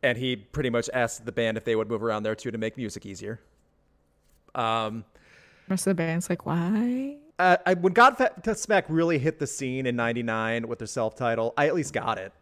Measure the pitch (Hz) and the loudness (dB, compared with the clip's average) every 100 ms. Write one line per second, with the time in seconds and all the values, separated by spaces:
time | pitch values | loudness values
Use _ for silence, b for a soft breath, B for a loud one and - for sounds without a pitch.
0 | 135 117 127 120 101 147 131 117 117 127 | 0 0 -2 -4 -6 -4 -2 -2 -2 -2
1 | 117 - 113 101 113 110 120 110 110 113 | -2 -2 -8 -2 -2 -2 0 0 0 -2
2 | 117 107 107 110 123 110 110 120 113 - | -2 -2 -2 -4 -6 -4 -6 -6 -8 -8
3 | - 92 101 113 _ _ _ _ _ _ | -14 -12 -10 -12 _ _ _ _ _ _
4 | _ _ _ _ _ - 113 113 110 113 | _ _ _ _ _ -2 0 0 -2 -6
5 | 104 b b b b b b 190 - 180 | -12 b b b b b b -2 0 0
6 | 165 165 - 175 - 165 170 214 240 247 | 0 -2 -2 -6 -2 -2 0 0 0 -2
7 | 269 294 - - 180 175 - 185 185 185 | -4 -10 -18 2 4 6 4 2 2 8
8 | 247 247 254 - 220 208 - 202 - 160 | 6 8 0 0 -4 -4 2 2 4 0
9 | 170 156 143 156 143 - 131 131 127 120 | 2 2 0 -2 -6 -4 -4 -2 -2 0
10 | 117 117 117 110 113 117 117 117 110 - | 0 0 -2 -2 0 -2 -4 -8 -6 -2
11 | 110 - 120 113 113 - 147 175 135 - | -4 -2 -2 0 0 2 2 2 -2 -4
12 | 113 104 95 _ | -2 -4 -6 _